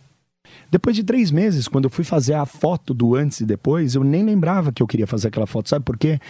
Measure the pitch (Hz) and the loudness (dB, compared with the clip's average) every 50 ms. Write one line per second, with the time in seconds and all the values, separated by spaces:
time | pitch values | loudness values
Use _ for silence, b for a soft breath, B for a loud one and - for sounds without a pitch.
0 | _ _ _ _ _ _ _ _ _ B B B B B - 277 - 240 233 214 | _ _ _ _ _ _ _ _ _ B B B B B 0 0 2 2 0 0
1 | 214 185 247 262 226 170 143 160 202 220 180 143 120 - - 135 139 135 - - | 0 0 2 2 2 2 2 2 2 2 2 0 0 0 0 0 0 0 -2 -2
2 | 170 - 175 156 123 123 151 151 143 131 - - - 156 180 160 - - 131 113 | -4 -2 0 0 0 0 0 -2 -2 -4 -6 -2 -2 0 0 -2 -4 -4 -2 0
3 | 120 117 123 135 147 143 - - 113 107 101 - - 139 147 170 160 127 120 139 | 2 2 2 2 0 -2 -2 -4 -2 -2 -2 -2 0 0 0 0 0 0 0 2
4 | 135 139 147 175 208 220 214 196 156 170 190 190 165 147 120 - 127 107 - 110 | 2 2 2 2 2 2 2 2 2 2 0 0 0 -2 0 0 -2 0 0 -2
5 | 107 - 127 107 98 110 104 113 107 - - 113 101 - 147 143 127 - 123 110 | -2 -2 -2 -2 -2 -2 -2 -2 -4 -4 -4 -6 -4 -2 -4 -4 -2 -4 -4 -2
6 | - 156 156 139 B B | 0 0 0 -2 B B